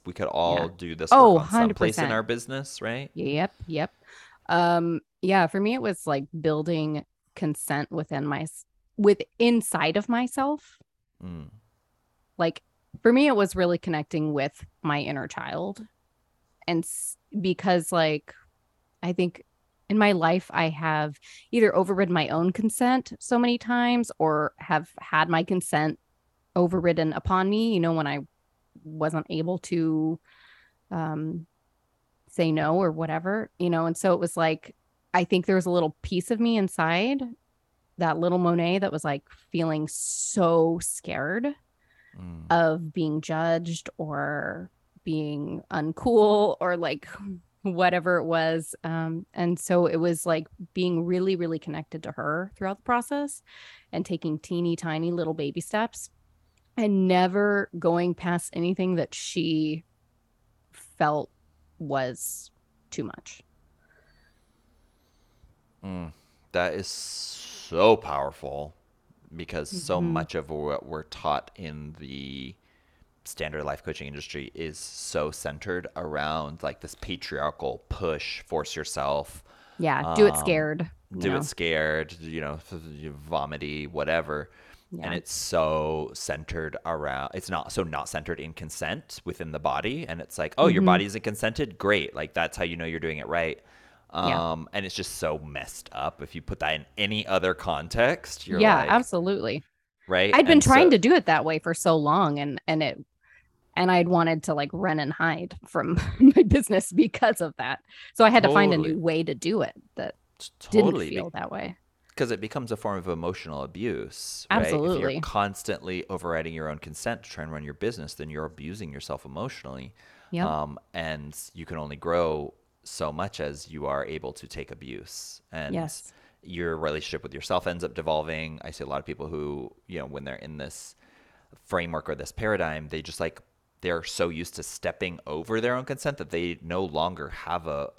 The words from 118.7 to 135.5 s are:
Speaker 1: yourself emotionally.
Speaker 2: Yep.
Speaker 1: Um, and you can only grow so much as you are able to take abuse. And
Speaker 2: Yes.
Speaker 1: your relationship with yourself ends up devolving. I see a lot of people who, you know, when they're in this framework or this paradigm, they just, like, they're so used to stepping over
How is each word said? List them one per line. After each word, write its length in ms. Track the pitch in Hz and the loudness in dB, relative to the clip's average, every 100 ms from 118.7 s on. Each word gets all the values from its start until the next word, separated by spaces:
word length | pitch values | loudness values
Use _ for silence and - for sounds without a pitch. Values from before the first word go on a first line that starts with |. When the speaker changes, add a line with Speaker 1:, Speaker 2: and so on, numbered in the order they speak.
| 101 87 | -12 -12
Speaker 1:
yourself 320 | 69 - 67 67 | -12 -10 -10 -10
emotionally. 680 | 69 127 - 67 65 64 - _ - - | -10 -10 -10 -14 -14 -16 -20 _ -20 -10
Speaker 2:
Yep. 220 | 170 170 | -4 -2
Speaker 1:
Um, 260 | 78 73 73 _ | -2 -4 -10 _
and 440 | 90 80 76 71 - - | -8 -6 -8 -10 -14 -16
you 120 | - 80 | -16 -12
can 120 | 82 | -10
only 180 | 76 71 | -10 -8
grow 560 | 85 85 85 76 73 - _ _ | -2 0 2 -2 -6 -12 _ _
so 280 | - - 78 | -16 -8 -6
much 260 | 76 98 - | -4 -6 -6
as 300 | 76 73 - | -8 -8 -14
you 140 | 76 71 | -8 -4
are 180 | 69 67 | -4 -4
able 280 | 76 64 | -6 -10
to 140 | - - | -12 -14
take 240 | - 67 | -14 -12
abuse. 720 | 62 65 55 - - - - _ | -14 -14 -14 -14 -16 -16 -18 _
And 380 | 80 73 185 156 | -10 -6 -6 -8
Speaker 2:
Yes. 240 | - - _ _ _ | -10 -16 _ _ _
Speaker 1:
your 340 | - 87 85 80 | -14 -6 -4 -2
relationship 460 | 78 76 - 78 | -2 -4 -6 -10
with 100 | 71 | -10
yourself 340 | 71 - 90 92 | -12 -2 -2 -2
ends 160 | 87 | -4
up 100 | 85 - | -6 -6
devolving. 640 | 78 78 78 80 80 78 | -2 0 0 -6 -8 -10
I 80 | - | -14
see 120 | 78 | -12
a 40 | 69 | -8
lot 120 | 69 | -8
of 60 | 69 | -8
people 220 | - 76 | -10 -8
who, 440 | 80 73 71 60 _ - | -6 -6 -8 -10 _ -14
you 120 | 87 | -12
know, 60 | 67 | -10
when 160 | 69 69 | -10 -10
they're 100 | 65 | -12
in 200 | - 76 | -12 -12
this 380 | 69 - - - _ _ _ _ _ - - | -12 -14 -18 -20 _ _ _ _ _ -20 -4
framework 440 | 92 85 80 76 | -4 -2 -6 -6
or 60 | 71 | -8
this 160 | 65 | -8
paradigm, 560 | - 110 101 85 78 78 | -6 -2 0 0 -4 -8
they 120 | 78 | -10
just, 180 | 76 - | -10 -6
like, 220 | 85 - _ _ _ _ | -6 -8 _ _ _ _
they're 220 | 90 85 | -2 -2
so 260 | 80 - 87 | -4 -2 -2
used 260 | 80 87 - | -2 -10 -10
to 80 | |
stepping 560 | 76 - 90 - 92 85 - | -12 -6 -6 -4 -6 -6 -8
over 340 | 76 101 | -8 -4